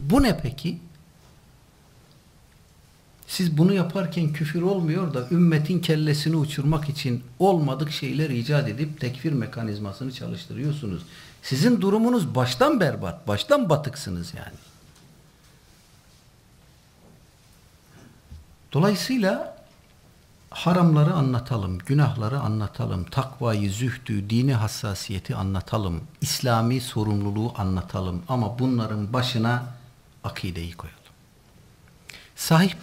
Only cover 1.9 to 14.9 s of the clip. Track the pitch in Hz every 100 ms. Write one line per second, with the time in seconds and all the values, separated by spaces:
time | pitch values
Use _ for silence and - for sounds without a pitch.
1.9 | - - - _ _ _ - - _ -
2.9 | _ _ - - - 180 151 180 196 170
3.9 | 196 170 175 151 - 151 175 180 196 160
4.9 | 170 180 127 123 175 175 151 151 175 -
5.9 | 156 151 147 160 160 147 - 139 156 147
6.9 | - 131 120 - - 190 180 143 131 151
7.9 | - 135 135 156 120 120 147 110 107 151
8.9 | - 123 - 165 139 110 120 110 104 101
9.9 | 98 131 127 117 113 - 107 147 147 104
10.9 | 87 - - - - - 131 220 226 190
11.9 | 214 233 247 143 117 123 - 277 285 156
12.9 | 107 95 - - 202 - 285 202 147 151
13.9 | - 104 87 85 - - - - - -